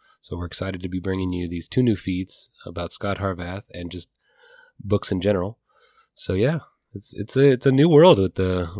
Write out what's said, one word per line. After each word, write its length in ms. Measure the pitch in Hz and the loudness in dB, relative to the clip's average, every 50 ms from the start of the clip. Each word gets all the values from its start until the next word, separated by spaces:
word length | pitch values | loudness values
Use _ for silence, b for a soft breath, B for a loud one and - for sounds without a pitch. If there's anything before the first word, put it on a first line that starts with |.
| b b b b | b b b b
So 160 | - - 90 | -16 -12 -10
we're 80 | 87 87 | -10 -10
excited 380 | 85 - - 95 98 95 90 92 | -10 -8 -8 -8 -8 -8 -8 -8
to 60 | 90 | -8
be 100 | 92 92 | -8 -6
bringing 320 | 90 95 95 95 92 92 90 | -6 -4 -4 -4 -4 -4 -4
you 160 | 90 90 82 | -4 -6 -6
these 180 | 87 85 - | -8 -8 -10
two 160 | - - 131 127 | -4 -2 0 2
new 140 | 120 104 | 2 0
feeds 540 | - - - 92 90 92 - - - - - _ _ - | 0 -2 -6 -6 -6 -6 -8 -12 -16 -18 -20 _ _ -18
about 260 | 90 82 87 87 85 - | -14 -10 -10 -10 -8 -10
Scott 240 | - - 101 98 | -8 -6 -6 -6
Harvath 480 | 85 101 98 92 85 87 87 92 101 - _ - | -4 -4 -6 -6 -6 -8 -10 -10 -12 -14 _ -14
and 180 | 90 87 85 | -12 -12 -10
just 200 | 87 90 - - _ b b b b b b b b b b b b b | -10 -12 -14 -14 _ b b b b b b b b b b b b b
books 320 | - 101 101 98 - - | -4 2 2 2 2 2
in 120 | 101 92 87 | -2 0 2
general. 360 | 101 104 92 90 101 117 - _ b b b b b b b b b _ | 2 0 0 0 -4 -8 -12 _ b b b b b b b b b _
So 200 | - - - 92 | -12 -6 -4 0
yeah, 240 | 92 110 139 170 147 - _ _ _ _ _ - | 0 2 0 0 -2 -6 _ _ _ _ _ -18
it's, 220 | 101 - - - | -16 -16 -14 -10
it's 220 | - 101 - - | -10 -10 -4 2
a, 140 | 131 139 143 | 4 4 4
it's 160 | 127 123 - | 4 4 2
a 60 | 139 131 | 2 4
new 160 | 135 147 175 | 4 4 6
world 300 | 156 143 165 180 160 98 | 8 8 10 8 8 6
with 160 | 95 90 - | 4 0 0
the, 340 | - 92 92 92 90 87 85 90 95 | -2 -2 0 0 -2 -4 -6 -8 -10